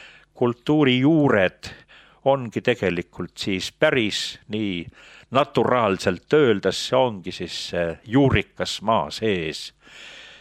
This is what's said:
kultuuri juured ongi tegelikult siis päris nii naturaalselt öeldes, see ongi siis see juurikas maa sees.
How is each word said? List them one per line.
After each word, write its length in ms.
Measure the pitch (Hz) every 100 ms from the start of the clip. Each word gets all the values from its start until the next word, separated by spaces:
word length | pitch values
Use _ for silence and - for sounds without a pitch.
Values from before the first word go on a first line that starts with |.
| - - _
kultuuri 640 | - 120 117 - 151 139 127
juured 720 | 139 160 139 107 90 - - - _ - - _ 135
ongi 360 | 139 120 107
tegelikult 760 | 110 117 95 87 - - 87 -
siis 340 | - 92 -
päris 680 | - 156 139 107 - - - -
nii 380 | 107 104 90 82 - - - -
naturaalselt 1040 | 123 143 - 110 123 107 95 - 87 -
öeldes, 460 | 151 135 98 95 87 -
see 100 | 131
ongi 340 | 127 101 87
siis 240 | - 87 - -
see 160 | 87 85 80 -
juurikas 760 | 127 135 107 - - - -
maa 300 | 101 110 73
sees. 640 | - 113 95 78 73 - _ - - - - - -